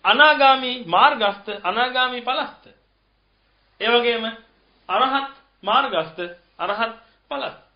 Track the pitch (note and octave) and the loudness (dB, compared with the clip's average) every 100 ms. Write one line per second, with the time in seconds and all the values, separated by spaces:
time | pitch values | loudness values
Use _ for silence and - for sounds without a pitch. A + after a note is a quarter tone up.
0 | F#3+ A#3+ D4+ D4 C#4 C4 B3+ B3 F3 F3+ | 2 4 4 6 4 4 0 -8 -2 4
1 | C4 C#4 G3+ G3+ - G3+ F3+ G#3+ B3 B3+ | 4 4 -2 -4 -12 -6 -4 -2 -2 -2
2 | B3+ B3 A#3+ C#4+ C4+ - - _ _ _ | -4 -4 -6 -6 -6 -12 -20 _ _ _
3 | _ _ _ _ _ _ _ _ G#3 A#3+ | _ _ _ _ _ _ _ _ 2 2
4 | A#3+ A#3 A3+ - _ _ _ _ - G3 | 2 -2 -6 -10 _ _ _ _ -4 0
5 | C4 C#4 C4+ - _ _ F#3+ A#3+ C4+ F3+ | 0 -2 -6 -14 _ _ 0 0 0 -4
6 | D#3+ F3+ F3 F3 _ - F3+ G#3 A3+ A3+ | -6 -10 -12 -14 _ -10 -6 -4 -6 -8
7 | _ _ _ C#4 B3+ - _ | _ _ _ -10 -10 -12 _